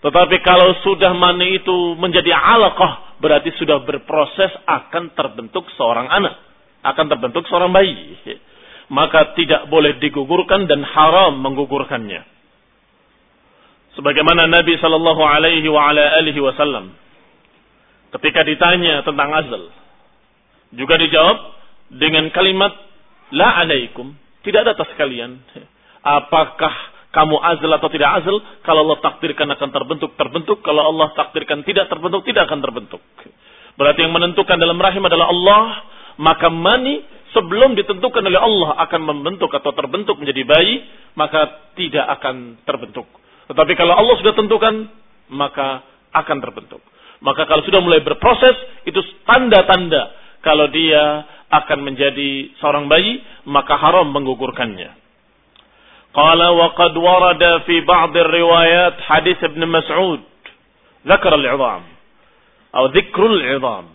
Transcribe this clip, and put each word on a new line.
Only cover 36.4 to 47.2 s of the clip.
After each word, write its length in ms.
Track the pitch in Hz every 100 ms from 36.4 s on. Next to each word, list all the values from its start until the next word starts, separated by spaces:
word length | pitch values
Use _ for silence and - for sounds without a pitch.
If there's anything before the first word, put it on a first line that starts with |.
| 165
mani 560 | 165 175 240 254 294 - - - -
sebelum 400 | 175 202 262 220
ditentukan 480 | 196 190 240 240 196
oleh 160 | 185
Allah 400 | 226 208 160 147 165
akan 120 | 170 156
membentuk 480 | 147 143 190 170
atau 160 | 143 143 139
terbentuk 400 | 143 160 208 202
menjadi 240 | 143 135
bayi, 400 | 127 151 185 254 - - -
maka 560 | - 151 156 151 - _ -
tidak 280 | 175 143 113 139
akan 400 | 131 131 123 117 -
terbentuk. 400 | 127 120 117 117 _ _ _ _
Tetapi 280 | 139 151 180
kalau 160 | 175
Allah 220 | 180 226 240
sudah 160 | 214
tentukan, 560 | 214 214 220 220 220 214 - _ _ _
maka 560 | 131 143 - 135 131 _ _ _ 160
akan 200 | - 147
terbentuk. 400 | 123 110 - - _ _ _ _